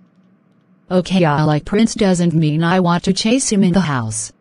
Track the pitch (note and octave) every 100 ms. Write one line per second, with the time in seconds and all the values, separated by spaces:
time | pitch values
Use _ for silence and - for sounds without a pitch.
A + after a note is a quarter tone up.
0 | _ _ _ _ _ _ _ _ _ F#3
1 | F3 F#3 E3 D3 D#3 D3+ - G3+ A3+ -
2 | G#3 F3+ F3 D#3+ D#3 D3+ E3 F#3 F3 F3
3 | - F#3+ A3 B3+ C4 G3+ F3+ F3 E3 C3+
4 | A2+ A2 - -